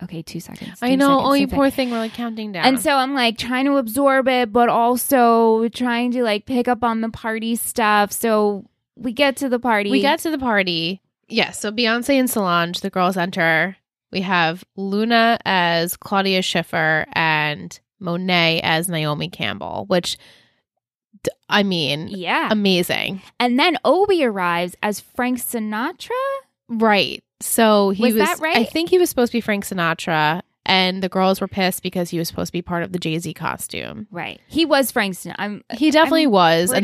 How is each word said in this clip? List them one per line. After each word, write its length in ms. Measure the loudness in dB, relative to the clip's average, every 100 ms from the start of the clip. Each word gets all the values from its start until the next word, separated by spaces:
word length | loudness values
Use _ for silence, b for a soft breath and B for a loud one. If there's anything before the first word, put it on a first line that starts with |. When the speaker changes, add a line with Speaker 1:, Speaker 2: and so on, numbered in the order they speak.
Speaker 1:
"Okay, 180 | -14 -12
two 180 | -12 -14
seconds, 400 | -14 -14 -16 -6
Speaker 2:
I 80 | 0
Speaker 1:
two 60 | 4
Speaker 2:
know. 80 | 4
Speaker 1:
seconds, 160 | 4 4
Speaker 2:
Oh, 40 |
Speaker 1:
two 60 | 2
Speaker 2:
you 60 | 2
poor 80 | 2 0
Speaker 1:
seconds." 40 | 0
Speaker 2:
thing. 140 | -2
We're, 60 | -2
like, 140 | -6
counting 400 | -6 -8 -8 -8
down. 140 | 0 2
Speaker 1:
And 120 | 2
so 160 | 2
I'm, 200 | 2 0
like, 240 | 0 0 -2
trying 260 | -4 -2
to 140 | 2 0
absorb 500 | 0 0 4 4 4
it, 240 | 2 2
but 160 | 2 4
also 960 | 4 2 2 2 4 6 6 4 4 0
trying 400 | -2 -2 0 -2
to, 100 | 0
like, 220 | 0 -2
pick 240 | -2 0 0
up 160 | 0
on 160 | 0 -2
the 80 | -4
party 480 | -6 -6 -4 -2 -4
stuff. 560 | -4 0 2 4 2
So 540 | 0 0 2 2 -2 -8 _ _ -10
we 160 | -6
get 240 | 0 0 0
to 100 | -2
the 100 | -2
party. 320 | 0 0 2
Speaker 2:
We 120 | 2
get 160 | 2 0
to 100 | -2
the 80 | -4
party. 640 | 0 0 0 -2 -4 -6 _ _ _
Yeah, 200 | -2 -2
so 180 | -4 -6
Beyonce 460 | -2 0 0 2 2
and 100 | 2
Solange, 520 | 0 0 0 0 -4
the 100 | -6
girls 260 | 0 0 0
enter. 600 | -2 0 2 2 0 -4 _ _ _
We 80 | -6
have 420 | 0 2 2 -2 -10 -10
Luna 600 | -4 -2 2 2 2 0
as 520 | 0 0 2 0 -2 -6
Claudia 460 | -4 -2 0 0
Schiffer 640 | 0 -2 -4 -2 0 0 -2
and 640 | -2 0 0 0 -4 -10 -18 _ _
Monet 600 | -6 -4 0 2 2 2
as 260 | 0 -2 -2
Naomi 400 | -2 -2 -4 -6
Campbell, 560 | -6 -6 -6 -8 -8 -2
which, 300 | -2 -2 -8 b b b b b _ _ _ _ _
d-, 80 | -8 -8 -2
I 140 | 0
mean, 460 | 2 0 -2 -4 -6
Speaker 1:
Yeah. 400 | -8 -4 -2 -2
Speaker 2:
amazing. 720 | 0 2 2 0 -2 -4 -8 -12 -4
Speaker 1:
And 200 | 0 2
then 200 | 2 2
Obi 400 | 2 4 4 2
arrives 500 | 0 0 -2 -2 -4 -4
as 180 | -4 -4
Frank 380 | -8 -4 -2 -2
Sinatra? 720 | -4 -6 -6 -4 -6 -8 -8 -6 -4 -6 -10 _ -10
Speaker 2:
Right. 540 | 0 4 4 2 -4 -14 _
So 500 | -4 2 4 6 4
he 120 | 2
Speaker 1:
Was 100 | 2
Speaker 2:
was, 80 | 2 2
Speaker 1:
that 100 | 0
right? 160 | 0 0
Speaker 2:
I 80 |
think 260 | 0 -2 2
he 80 | 2
was 100 | 2
supposed 240 | 2 0
to 40 | 0
be 40 |
Frank 240 | -2 -4
Sinatra, 800 | -4 -4 -2 -2 -2 2 2 0 -6 _ 0
and 360 | 2 2 0
the 60 | -2
girls 320 | 0 2 2
were 80 | -2
pissed 340 | -2 -2 -2
because 280 | -4 -4 -4
he 80 | -4
was 100 | -4
supposed 200 | -6 -6
to 40 |
be 100 | -6
part 200 | -6 -6
of 100 | -4
the 60 | -6
Jay-Z 340 | -4 -4 -6
costume. 720 | -8 -6 -6 -8 -10 -10 -12 -14
Speaker 1:
Right. 300 | -12 -12 -14 _
He 160 | -2 2
was 240 | 2 2
Frank 240 | -2 -4
Sinatra. 200 | -6 -12 -10
I'm, 260 | -10 -10 -12
Speaker 2:
He 180 | -2 2
definitely 340 | 4 4 4
Speaker 1:
I'm 60 | 4
Speaker 2:
was, 380 | 4 4 4 2
and 40 | 2